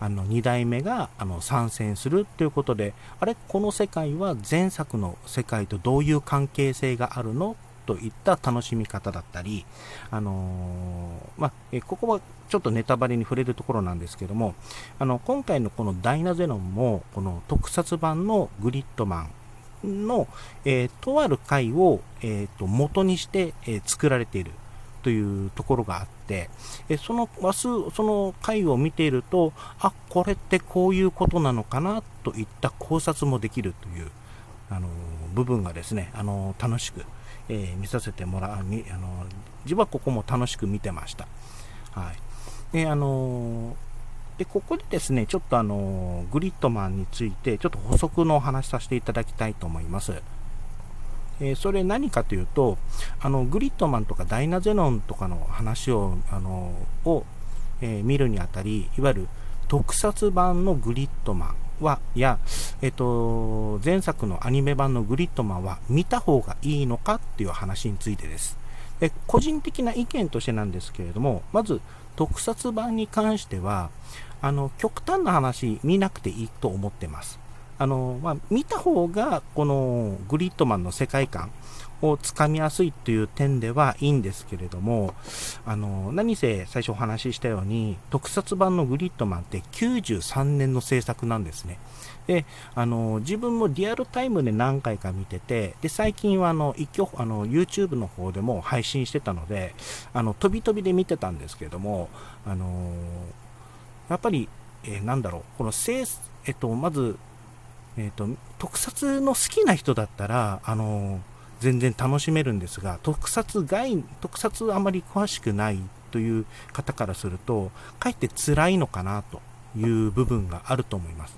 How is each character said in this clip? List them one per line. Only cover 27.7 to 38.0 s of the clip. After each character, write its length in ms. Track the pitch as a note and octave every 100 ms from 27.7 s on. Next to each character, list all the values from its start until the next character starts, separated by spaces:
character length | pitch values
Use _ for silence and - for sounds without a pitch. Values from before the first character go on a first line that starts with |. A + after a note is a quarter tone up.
| A#3 E3+
そ 140 | -
の 280 | G#3+ G#3 G3 -
回 220 | - A3
を 120 | E3+ B2+
見 160 | D#3
て 160 | - D#3
い 20 |
る 140 | B2+ -
と、 240 | F3+ D#3+ - - -
「あ、 100 | G3 - -
こ 140 | F3+
れ 100 | F3+
っ 20 | G3
て 240 | - F#3
こ 300 | - F#3 F#3
う 40 |
い 60 | F#3+
う 100 | F#3
こ 160 | - F#3
と 140 | E3+
な 120 | C#3+
の 120 | A#2+
か 160 | - C3
な」 240 | F3+ A3 - -
と 100 | -
い 100 | A2+
っ 20 | G#2+ -
た 100 | -
考 300 | - - D#3+
察 260 | E3 D3+ D3
も 140 | B2+
で 80 | A2
き 120 | B2+
る 140 | G2 -
と 60 | F#2
い 120 | E2+
う、 80 | D2+ - - - - - -
あ 80 | F#2+
の、 80 | F2+ E2+ E2+ D#2+ E2
部 80 | F#2+
分 220 | B2 A#2+
が 80 | F2+
で 100 | E2
す 140 | - G#2+
ね、 160 | F2+
あ 80 | A2
の、 320 | G2+ G2+ F#2+ -
楽 180 | A#2+ A#2+
し 120 | -
く、 140 | - - - - - -
え 260 | A2 F#2
ー、 20 | F2+
見 120 | F#2+
さ 100 |
せ 140 | B2